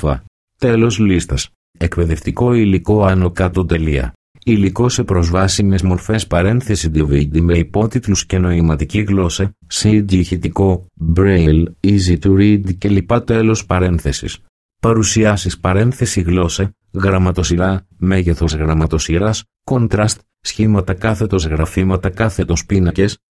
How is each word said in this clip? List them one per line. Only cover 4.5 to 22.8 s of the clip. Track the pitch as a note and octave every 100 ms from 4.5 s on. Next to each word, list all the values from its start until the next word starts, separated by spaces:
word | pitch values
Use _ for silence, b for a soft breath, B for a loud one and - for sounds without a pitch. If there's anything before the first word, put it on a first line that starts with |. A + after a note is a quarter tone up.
| G#2+ F#2+ F#2 B2
σε | -
προσβάσιμες | F#2+ F#2 E2 F#2 F#2+ - G2+ F#2+
μορφές | F#2 F2 - A2 -
παρένθεση | F2 F#2+ A#2+ - G2+ E2
D | D#2 D2
V | C#2+ C#2+
D | D#2
με | E2+ E2+
υπότιτλους | E2+ G2+ A2 B2+ G#2 F#2+ -
και | F#2
νοηματική | F2+ E2+ E2 D2+ - G#2
γλώσσα, | G2+ G2 E2+ - G2 - -
C | - G#2+
D | G#2+ G2+
ηχητικό, | F#2 E2+ F2 E2 - G2 F2+ - - E2
Braille, | F2 G2 F#2 D#2 D#2+ E2+ -
easy | G2 G#2 F2+ E2+
to | G2 F#2+
read | G#2 G#2 F#2+ F2+
και | G2+
λοιπά | G2 F2+ A#2+
τέλος | - A2+ A2 A2 -
παρένθεσης, | F#2 F2+ E2 D2 - - - _ _ _ _
παρουσιάσεις | A#2 A2+ G#2 A2 G#2+ G2+ F2+ -
παρένθεση | F2+ F#2+ A#2 - A#2+ G2
γλώσσα, | E2+ F2+ E2+ - G2 - _
γραμματοσυρά, | F#2+ F#2+ F#2+ F#2 F2 - F2 F#2 F#2+ - -
μέγεθος | F#2 F#2+ E2+ D2+ E2
γραμματοσυράς, | D#2 D#2 D#2+ D#2+ D#2 - E2 G#2 A2 - _ -
contrast, | B2+ A#2 G#2+ G#2+ - _ _
σχήματα | - - A2 G2+ F#2
κάθετος | F2+ A2+ G2+ G2+ F#2 D#2+
γραφήματα | D#2 D#2+ F#2+ F#2+ F#2 F#2+
κάθετος | - A2 - F2 E2+ -
πίνακες, | G2